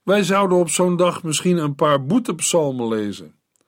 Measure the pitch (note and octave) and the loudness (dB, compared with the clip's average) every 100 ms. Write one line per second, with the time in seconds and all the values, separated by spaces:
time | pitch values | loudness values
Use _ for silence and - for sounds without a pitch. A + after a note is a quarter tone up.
0 | - G#3 F3+ G3 G3+ F3+ E3+ - F3+ F3 | 0 0 2 2 2 2 2 0 0 2
1 | F3+ - E3 D3 F3+ F3 D3+ C#3+ D#3 C#3+ | 0 0 -6 -2 0 0 -2 0 2 2
2 | C3+ A#3+ A3+ E3 - F3 D3 B2+ A#2 A2 | 2 0 -2 -4 -2 0 0 -2 -2 -2
3 | G#2 F#2 D#2 _ _ _ | -4 -8 -14 _ _ _